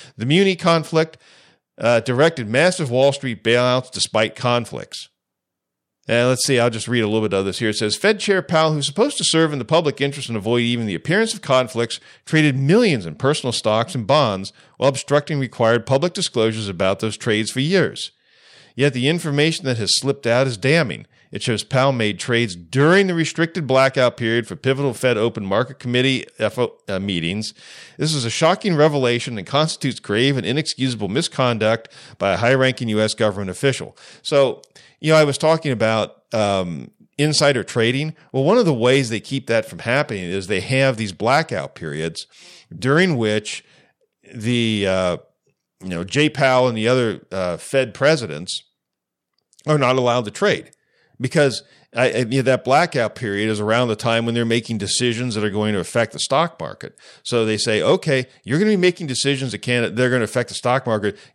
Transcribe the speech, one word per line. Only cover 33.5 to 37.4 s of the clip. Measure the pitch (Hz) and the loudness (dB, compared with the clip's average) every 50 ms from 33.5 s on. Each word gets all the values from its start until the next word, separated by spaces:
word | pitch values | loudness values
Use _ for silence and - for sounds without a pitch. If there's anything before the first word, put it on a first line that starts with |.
| 90 - - 139 127 - - - - _ - - - - | -6 -2 0 0 0 -2 -4 -14 -16 _ -20 -20 -20 -18
So, | - - 156 143 135 123 - - - _ _ - - _ _ _ | -6 0 2 2 4 2 0 -4 -12 _ _ -20 -20 _ _ _
you | - 156 156 | 0 4 4
know, | 156 | 6
I | 151 | 4
was | 143 131 | 4 2
talking | - - 156 165 160 160 147 | 2 2 2 2 2 0 -2
about, | 127 104 110 110 110 110 95 - - _ _ _ - | -2 0 2 2 2 2 0 -2 -6 _ _ _ 0
um, | 110 107 104 98 95 92 87 82 69 60 - - _ _ _ _ - | 0 2 2 2 0 -2 -4 -6 -10 -12 -14 -18 _ _ _ _ -2
insider | 147 151 147 - | 0 0 2 2